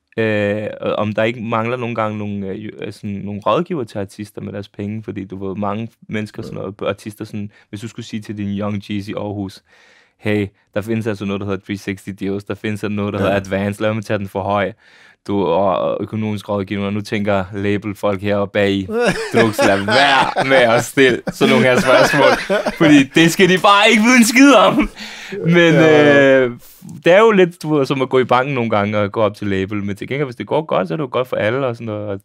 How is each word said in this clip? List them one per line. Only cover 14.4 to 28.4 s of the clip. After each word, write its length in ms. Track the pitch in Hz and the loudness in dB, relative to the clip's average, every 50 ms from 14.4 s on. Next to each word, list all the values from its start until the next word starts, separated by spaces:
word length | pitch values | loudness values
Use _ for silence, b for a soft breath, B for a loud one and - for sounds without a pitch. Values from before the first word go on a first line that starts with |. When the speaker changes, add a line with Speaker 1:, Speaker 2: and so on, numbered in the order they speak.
Speaker 1:
høj," 300 | 95 101 101 101 98 90 117 b b b b b b b b b - | -4 -2 -2 -2 -2 -4 -6 b b b b b b b b b -6
du, 180 | - 101 101 90 | -4 -2 0 0
og, 340 | 78 85 92 101 95 87 50 | 0 0 2 2 0 0 0
og 200 | - 71 - - | 0 -2 -2 -4
økonomisk 480 | 101 - 107 110 110 107 104 101 - - | -6 -6 -6 -6 -4 -4 -6 -6 -6 -6
rådgivning, 380 | 101 101 95 98 104 101 101 | -6 -4 -4 -4 -4 -4 -4
og 60 | 98 | -4
nu 80 | 104 104 | -4 -4
tænker 440 | 101 - 113 104 101 104 101 95 92 92 107 | -6 -4 -4 -4 0 0 0 0 -2 -4 -6
labelfolk 680 | 101 101 101 104 98 101 104 95 - 107 104 101 92 | -4 -2 -2 -2 -2 -4 -6 -8 -4 -2 -2 -2 -2
heroppe 320 | 101 104 101 101 101 95 | -2 -2 0 0 -2 -2
bag 180 | - 104 101 101 | 0 0 2 2
i, 160 | 98 98 95 92 214 240 240 202 | 2 -2 -2 -4 -4 -2 0 0
Speaker 2:
<laughs> 260 | - - - - - | -2 -2 -4 -2 0
Speaker 1:
"Drugs, 240 | 233 233 - - 269 277 | 2 2 2 2 0 2
lad 100 | 214 - 202 196 | 2 2 2 0
være 640 | 214 214 135 139 139 135 131 - - - - 165 135 | 0 2 2 2 4 2 2 0 0 -2 -2 0 2
med 80 | 135 | 4
at 280 | 131 120 113 117 143 - | 4 4 4 4 2 0
stille 380 | - - 139 131 131 117 - - - | 0 2 4 4 4 4 0 -4 -6
sådan 200 | - - 139 - - | -2 0 2 2 4
nogle 120 | - - 127 | 4 4 4
her 120 | 123 123 | 2 2
spørgsmål," 800 | - 127 127 131 131 - - 143 135 131 127 - - - 196 220 - 208 - - | 4 4 4 4 4 4 4 4 4 4 2 2 -2 -2 -2 -2 -2 -4 -2 2
fordi 260 | 170 151 147 143 135 131 - | 4 6 6 6 6 4 2
det 160 | 165 165 165 | 4 4 4
skal 160 | - - 190 170 | 4 4 4 4
de 100 | 185 175 | 4 4
bare 280 | - - 202 202 214 226 | 4 4 6 6 6 4
ikke 120 | 233 214 | 4 4
vide 140 | 214 247 262 | 4 4 6
en 80 | 247 220 | 6 4
skid 300 | 226 226 254 277 285 247 | 4 6 6 8 8 8
om. 340 | 196 170 - - 277 - - - B 220 B B B B B 196 202 180 | 8 6 4 4 2 -2 -2 -4 B -18 B B B B B -8 -4 0
Men, 100 | 165 175 170 170 165 156 | 4 4 6 6 6 6
Speaker 2:
Ja. 680 | 165 160 156 156 151 147 147 143 139 139 135 135 131 127 | 6 6 6 6 6 6 6 6 6 6 6 6 4 4
Speaker 1:
øh, 60 | 120 120 - - - - - 190 180 170 - - | 0 -2 -8 -16 -20 -20 -20 -20 -18 -10 -2 4
det 80 | 170 | 4
er 60 | 180 208 | 6 6
jo 100 | 226 226 | 6 6
lidt, 320 | 208 185 185 170 - - | 6 6 4 2 2 -6
du 120 | - 151 156 | -4 -2 0
ved, 120 | 143 135 | 0 0
som 160 | 127 147 135 | 0 0 -2
at 60 | 131 127 | 0 2
gå 100 | 131 131 | 2 2
i 60 | 123 | 4
banken 300 | - 120 123 | 4 2 2